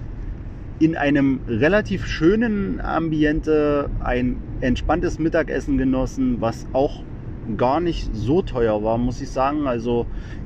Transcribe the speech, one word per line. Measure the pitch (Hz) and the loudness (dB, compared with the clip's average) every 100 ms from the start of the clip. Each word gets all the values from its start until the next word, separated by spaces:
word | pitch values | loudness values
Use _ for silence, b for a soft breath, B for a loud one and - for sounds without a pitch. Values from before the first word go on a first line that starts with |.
| - - - - - - - - | -10 -10 -10 -10 -10 -12 -10 2
in | 160 165 | 2 4
einem | 143 143 135 131 113 | 2 4 4 2 -2
relativ | 113 147 208 208 185 - | 2 4 4 2 -4 -4
schönen | - 160 220 240 208 196 - | 2 4 4 2 0 -2 -2
Ambiente | - 160 165 156 151 156 156 156 147 147 139 113 | -2 -2 0 2 2 2 2 2 4 2 0 -2
ein | - 123 123 120 - - | 0 0 0 -2 -6 -4
entspanntes | 131 123 - 160 175 - | 0 0 2 2 0 0
Mittagessen | 160 165 143 135 139 135 | 0 2 0 -2 0 0
genossen, | 131 127 127 - 131 117 | 2 2 0 0 0 2
was | 113 - - | 0 -2 -4
auch | 131 143 - - - - - - 104 | 0 0 -2 -12 -12 -10 -10 -6 0
gar | 123 151 | 2 2
nicht | 175 156 - | 0 -2 -4
so | 110 104 165 | -4 0 0
teuer | - 127 117 107 | 0 0 2 2
war, | 107 117 | 2 0
muss | 123 123 | 0 -2
ich | 135 | -6
sagen. | 135 135 151 143 | 0 0 0 -2
Also | 120 120 120 117 B B B | -2 0 0 -2 B B B